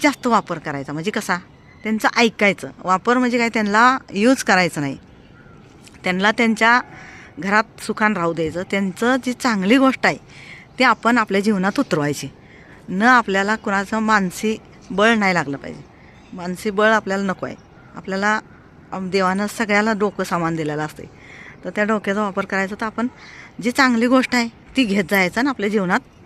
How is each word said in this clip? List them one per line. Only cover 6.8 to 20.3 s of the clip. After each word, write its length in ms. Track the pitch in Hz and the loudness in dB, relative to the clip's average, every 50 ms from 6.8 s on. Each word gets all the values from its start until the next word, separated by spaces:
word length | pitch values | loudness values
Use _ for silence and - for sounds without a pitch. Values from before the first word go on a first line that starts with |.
| - - - - - - - - - - - - | 0 -4 -10 -20 -20 -20 -20 -20 -20 -20 -14 -8
घरात 420 | 143 147 202 214 220 - - - | -4 0 0 0 0 -2 -8 -12
सुखान 360 | - - 214 - 220 214 214 185 | -8 -8 -2 0 0 0 0 0
राहू 160 | 170 170 165 | 0 -2 -2
द्यायचं. 300 | 170 165 156 - 175 190 - | -2 -4 -4 -4 -6 -6 -4
त्यांचं 440 | - 196 202 190 170 - 233 240 262 269 247 | -2 -2 -2 -2 -4 -2 0 0 0 0 -2
जी 80 | 254 247 | -4 -6
चांगली 440 | 240 - 254 226 196 185 190 240 277 | -2 -2 -2 0 0 2 4 4 4
गोष्ट 280 | 269 269 247 - - | 4 4 2 2 0
आहे 120 | 196 156 - - - - - - - - - - - - - | -2 -2 -2 -8 -16 -20 -20 -20 -20 -20 -20 -20 -16 -2 2
ती 40 | 254 | 2
आपण 340 | 247 220 - - 220 240 247 | 2 2 2 2 2 2 2
आपल्या 240 | 220 - 190 196 | 2 0 0 0
जीवनात 380 | 196 220 214 190 185 196 202 - | 2 2 2 2 0 0 0 0
उतरवायची, 480 | 269 - - 156 143 147 143 - - 139 - - - - - - - - - - - - | 0 0 0 0 0 -2 -2 -4 -8 -12 -14 -16 -20 -20 -20 -20 -20 -20 -20 -20 -12 -8
न 120 | 180 185 | -4 0
आपल्याला 540 | 214 240 262 240 220 - 190 196 196 202 220 | 4 4 4 4 4 2 0 0 0 0 -2
कुणाचं 440 | 214 - 220 196 196 196 190 220 220 | -2 -2 -2 -2 -2 -2 -2 -4 -2
मानसी 580 | 220 214 220 208 190 180 - - - 220 220 - - - - - - - | 0 2 2 2 2 0 -4 -2 -2 -2 -2 -4 -8 -16 -20 -20 -16 -8
बळ 220 | - 185 208 226 233 | 0 2 4 4 4
नाही 180 | 220 208 190 180 | 4 2 2 2
लागलं 240 | 175 147 139 139 135 | 0 0 -2 -6 -8
पाहिजे. 240 | - 85 - 147 143 - - - - - - - - - - | -10 -12 -14 -16 -18 -20 -20 -20 -20 -20 -20 -20 -20 -18 -14
मानसी 360 | 185 170 180 185 170 - 220 | -12 -10 -8 -10 -6 -6 -4
बळ 220 | 196 196 208 220 | -2 0 2 2
आपल्याला 320 | 226 214 - 196 190 196 196 | 2 2 0 -2 -4 -2 -2
नको 220 | 196 180 - - | -4 -4 -4 -6
आहे. 100 | 127 120 - - - - - - - - | -10 -10 -14 -18 -20 -20 -20 -20 -20 -18
आपल्याला, 440 | - - - 190 190 202 208 214 220 - - - - - - - - - - | -16 -10 -8 -6 -2 0 0 0 -2 -4 -10 -18 -20 -20 -20 -20 -20 -18 -14
अम, 180 | - 185 190 185 | -10 -8 -6 -4
देवानं 380 | 170 196 190 180 190 196 208 208 | 0 0 0 0 0 0 -2 -4
सगळ्याला 460 | - - 233 208 208 202 208 220 220 | -4 -4 -2 0 2 2 2 2 0
डोकं 300 | 196 208 202 - - 190 | 0 0 -2 -2 -4 -4
समान 320 | - | -4